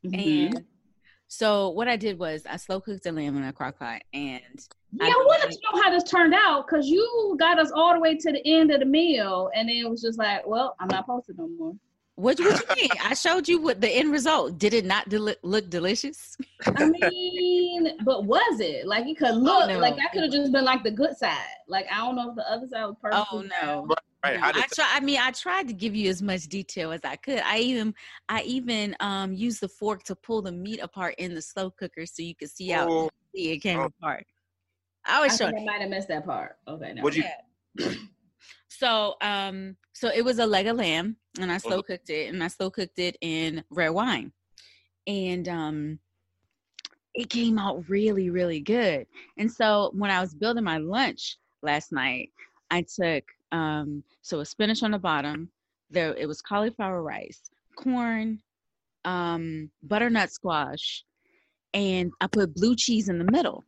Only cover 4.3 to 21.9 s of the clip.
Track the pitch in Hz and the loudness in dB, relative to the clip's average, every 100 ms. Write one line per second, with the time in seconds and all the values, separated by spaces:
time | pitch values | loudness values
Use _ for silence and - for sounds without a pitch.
4.3 | 127 123 127 - - _ - 311 480 539 | -10 -14 -20 -20 -20 _ 0 4 8 8
5.3 | 622 571 - - 359 392 349 349 370 330 | 8 4 -2 0 4 6 4 4 6 8
6.3 | 370 403 294 - 311 277 349 453 466 415 | 8 6 4 2 0 4 4 4 2 0
7.3 | 302 330 339 311 302 339 349 330 320 330 | 4 4 6 4 4 6 6 4 2 0
8.3 | 277 294 320 311 285 269 294 339 262 196 | 0 4 6 8 6 6 4 6 4 2
9.3 | 185 190 220 226 240 233 226 226 226 214 | 0 0 -2 0 0 -2 -2 -4 0 0
10.3 | 202 196 220 262 - 185 190 190 247 - | 0 -2 0 0 -2 -2 -2 -2 -6 -6
11.3 | 180 - 339 160 190 _ _ _ - 214 | -10 -10 -8 -8 -10 _ _ _ -2 0
12.3 | 311 359 381 - 185 - 196 202 277 339 | 4 4 4 2 2 2 2 0 0 2
13.3 | 370 330 349 311 202 220 240 302 285 247 | 2 4 2 2 2 2 4 4 2 2
14.3 | 311 143 170 208 233 185 202 - 214 214 | 2 2 0 2 2 2 0 0 -2 -2
15.3 | - 175 214 196 170 175 233 277 311 - | -4 0 -2 0 -2 0 -2 -4 -10 -20
16.3 | - - _ - - 302 339 - 359 359 | -14 -16 _ -2 4 4 6 2 2 -4
17.3 | 359 359 359 349 349 320 - 220 247 202 | 0 2 4 2 2 0 0 0 2 2
18.3 | 294 466 247 175 143 165 208 254 311 254 | 4 4 2 -2 -4 -2 -2 -2 0 2
19.3 | 226 262 381 311 285 247 - 339 370 320 | 4 6 6 4 4 2 2 -2 0 0
20.3 | 285 285 269 262 254 233 214 302 269 208 | 2 2 2 4 2 0 0 0 0 -4
21.3 | 147 - - - 190 190 | -4 -8 -14 -4 -4 -2